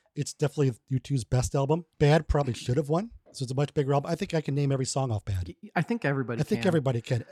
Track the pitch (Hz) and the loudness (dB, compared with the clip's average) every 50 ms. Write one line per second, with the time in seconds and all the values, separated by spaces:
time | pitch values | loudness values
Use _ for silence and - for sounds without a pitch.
0 | _ _ - 147 139 - - - 151 139 - 151 139 131 110 - _ - 131 127 | _ _ -8 -8 -8 -6 -4 -2 -2 0 2 2 2 2 0 -2 _ -4 -4 -2
1 | - - 139 127 107 - - 127 120 - - 139 139 135 156 170 165 _ _ - | -2 -2 -2 -2 -2 0 0 0 0 2 0 0 2 2 0 0 -2 _ _ 2
2 | 151 143 151 165 156 - 185 147 143 127 113 - - 120 120 156 143 139 160 175 | 4 6 6 6 4 2 2 2 2 0 -2 -4 -2 -2 0 0 0 2 0 0
3 | 226 233 - - _ - - - 131 120 135 139 147 - - 156 135 135 139 143 | -2 -4 -10 -18 _ -16 -10 -8 -8 -4 -2 -2 -2 -2 0 -2 0 2 2 0
4 | 135 170 170 - 202 - 165 160 - 151 139 143 143 139 139 131 131 - - 139 | 0 -2 -4 -4 -4 -2 -2 -2 -2 0 0 0 0 0 0 0 -2 -2 -2 -2
5 | 135 123 110 101 - - 98 90 87 - - _ - - - 175 156 - 233 226 | 0 0 -2 -2 -2 -4 -4 -4 -4 -6 -10 _ -12 -6 -2 -2 0 0 -2 -2
6 | - 139 143 135 123 123 117 117 151 - 214 - 208 185 170 156 123 135 120 117 | 0 0 0 0 -2 -2 -2 -2 -2 0 0 0 2 2 2 2 2 0 0 -2
7 | - - 131 117 - - | -2 -2 -2 -2 -2 -4